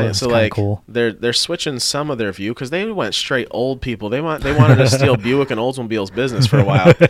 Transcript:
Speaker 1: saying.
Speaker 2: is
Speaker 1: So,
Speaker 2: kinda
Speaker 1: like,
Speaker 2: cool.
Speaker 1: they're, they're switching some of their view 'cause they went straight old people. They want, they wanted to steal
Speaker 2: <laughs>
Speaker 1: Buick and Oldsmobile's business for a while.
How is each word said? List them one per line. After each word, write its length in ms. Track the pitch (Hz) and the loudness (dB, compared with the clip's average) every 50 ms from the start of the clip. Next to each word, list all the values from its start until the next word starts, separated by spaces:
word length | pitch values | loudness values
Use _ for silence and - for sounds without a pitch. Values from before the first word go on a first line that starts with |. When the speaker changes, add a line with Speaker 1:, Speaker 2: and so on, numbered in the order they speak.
Speaker 1:
saying. 80 | 113 110 | 0 0
Speaker 2:
is 60 | 101 98 | -2 -2
Speaker 1:
So, 60 | 135 123 | -2 0
Speaker 2:
kinda 140 | 117 117 110 | 2 2 2
Speaker 1:
like, 80 | 107 101 | 0 0
Speaker 2:
cool. 300 | - 104 101 104 - - - | -2 -2 -2 -2 -6 -8 -8
Speaker 1:
they're, 240 | 107 120 117 117 | -4 -2 -2 -2
they're 220 | 101 - 120 120 117 | -2 -4 -4 -2 -2
switching 460 | - - - 170 170 - 160 139 120 | -2 -2 -4 -6 -6 -6 -6 -6 -4
some 300 | - - - 143 151 151 | -6 -4 -4 -4 -4 -4
of 80 | 139 113 | -4 -4
their 120 | 113 101 | -4 -6
view 220 | 92 - 98 107 127 | -4 -6 -6 -6 -6
'cause 160 | - 139 123 | -6 -8 -6
they 160 | 151 180 202 226 | -6 -6 -6 -6
went 260 | 220 180 131 104 - | -4 -4 -4 -2 -2
straight 320 | - - - 143 127 113 - | -4 -2 -2 -2 -2 -2 -4
old 300 | - 101 123 131 135 131 | -4 -4 -2 -2 -2 -4
people. 280 | - 135 117 101 107 104 | -4 -6 -6 -6 -4 -4
They 120 | 110 135 | -4 -4
want, 220 | 156 165 156 143 - | -2 -4 -4 -4 -2
they 100 | 135 143 | 0 4
wanted 220 | 131 117 110 131 | 4 6 6 6
to 120 | 113 135 123 | 6 6 4
steal 280 | 107 131 139 143 127 110 | 4 2 2 2 2 0
Speaker 2:
<laughs> 0 | |
Speaker 1:
Buick 320 | 101 117 131 143 139 135 | 0 0 0 0 0 -2
and 80 | 131 110 | -2 -4
Oldsmobile's 520 | 117 127 131 131 120 107 113 110 98 92 | -4 -4 -4 -6 -8 -6 -4 -4 -4 -4
business 340 | 92 110 131 135 120 - 131 110 | -4 -4 -4 -2 0 0 2 2
for 120 | - 143 | 4 2
a 40 | 104 | 2
while. 300 | 98 98 98 - 175 156 - 175 165 | 4 2 4 6 6 6 6 4 4